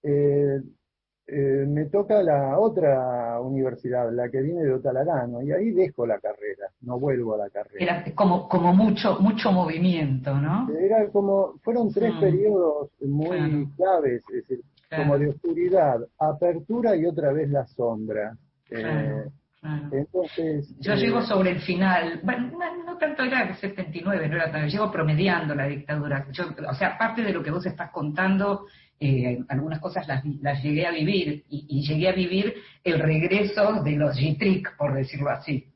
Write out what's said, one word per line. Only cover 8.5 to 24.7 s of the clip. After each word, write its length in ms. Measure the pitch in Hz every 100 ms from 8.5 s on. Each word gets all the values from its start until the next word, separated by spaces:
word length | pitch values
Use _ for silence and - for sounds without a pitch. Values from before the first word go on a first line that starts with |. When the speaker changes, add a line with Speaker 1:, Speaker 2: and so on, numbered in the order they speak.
| 180 175
Speaker 2:
mucho, 460 | 185 220 - 214 180
mucho 320 | 202 220 220
movimiento, 840 | 185 165 165 185 170 147 131 135 139
¿no? 340 | 147 190 254 -
Speaker 1:
Era 300 | 190 220 208
como, 480 | 208 196 196 190 -
fueron 280 | - 240 220
tres 200 | 202 226 160
Speaker 2:
Mm. 40 |
Speaker 1:
periodos 720 | - 175 208 202 170 147 143 _
muy 260 | 139 143 156 180
Speaker 2:
Claro. 320 | 151 147 143 143
Speaker 1:
claves, 460 | 185 180 143 120 -
es 140 | 127 -
decir, 160 | 127 - _ _
Speaker 2:
Claro. 140 | 156 143
Speaker 1:
como 140 | 143
de 100 | 147
oscuridad, 720 | 143 170 165 180 185 151 120 117 _
apertura 760 | 156 147 175 165 151 233 233 185
y 80 | 165
otra 260 | 160 147
vez 180 | 147 143
la 160 | 139 -
sombra. 680 | - 120 110 110 107 104 117 _ _ _
Speaker 2:
Claro, 220 | 113 110 151 - 139 -
Speaker 1:
Eh, 20 | - _ _
Speaker 2:
claro. 260 | 156 151 147
Speaker 1:
entonces, 840 | 139 143 185 170 - 160 151 143 -
Speaker 2:
Yo 140 | -
Speaker 1:
eh, 40 | 208
Speaker 2:
llego 240 | - 233
sobre 300 | 226 196 185
el 100 | 175
final, 580 | - 175 190 180 165 165
bueno, 280 | 180 240 254 330
no, 240 | 349 -
no 140 | 349 349
tanto 260 | 302 302
era 200 | 254 254 196
el 80 | 190
setenta 420 | - - 185 175
y 40 |
nueve, 240 | 175 196 156
no 80 | 165
era 160 | 160
tan, 160 | 151
llego 240 | 147